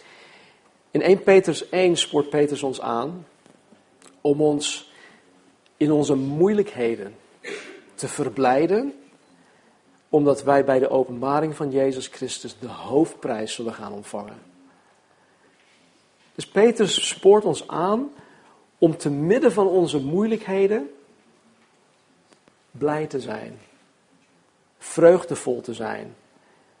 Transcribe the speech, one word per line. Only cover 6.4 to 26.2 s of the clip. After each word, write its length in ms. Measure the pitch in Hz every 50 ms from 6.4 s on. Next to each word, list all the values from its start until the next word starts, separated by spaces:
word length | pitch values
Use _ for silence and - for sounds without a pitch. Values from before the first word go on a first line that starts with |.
| 175 202 214 208 196 - - 127 120 117 117 107 98 101 107 - _ _ _ _ - - - - - - - - - _ _
te 140 | - - 127
verblijden, 840 | - - 139 127 104 135 135 123 127 139 165 165 196 220 269 285 - - - - _ _ _ _ _ _ _ _ _ _ _ _ _ _ _ _ _ _ _ _
omdat 340 | - 151 147 143 135 - -
wij 220 | 135 139 139 135
bij 140 | 139 135 127
de 100 | 131 -
openbaring 680 | - 131 127 127 123 120 131 135 143 151 156 156 147
van 140 | - 156 139
Jezus 360 | 131 139 135 135 131 131 123
Christus 520 | - - - 135 117 - - - 120 - -
de 100 | 127 113
hoofdprijs 840 | 110 101 98 104 123 147 160 151 - - - - 117 107 110 110 -
zullen 200 | - 117 113 110
gaan 180 | - 107 101 104
ontvangen. 460 | 101 101 - - 107 104 107 107 113 - - _ _ _ _ _ _ _ _ _ _ _ _ _ _ _ _ _ _ _ _ _ _ _ _ _ _ _ _ _ _ _ _ _ _ _ _ _
Dus 120 | - -
Petrus 600 | - - 196 214 240 233 233 214 170 - - - -
spoort 360 | - - - 190 202 214 208
ons 240 | 190 151 - - -
aan 420 | - 151 175 190 208 233 285 285 - - - - _ _ _ _ _ _ _ _ _ -
om 180 | 180 160 151
te 140 | - - 151
midden 420 | 143 143 151 170 214 262 320 240 180
van 140 | 208 190
onze 340 | 190 175 185 170 147 147 147
moeilijkheden 920 | 131 139 160 190 214 226 220 214 - 190 190 196 196 196 208 240 277 285 - - - _ _ _ _ _ _ _ _ _ _ _ _ _ _ _ _ _ _ _ _ _ _ _ _ _ _ _ _ _ _ _ _ _
blij 360 | - 117 139 151 147 151 156
te 140 | 151 - 131
zijn, 380 | 117 123 107 107 113 113 117 107 - _ _ _ _ _ _ _ _ _ _ _ _ _ _ _ _ _ _ _ _ _ _ _
vreugdevol 840 | - - - 160 165 170 180 175 - - 143 - - 135 123 117
te 140 | - - 113
zijn, 400 | 113 113 107 107 107 110 117 113 -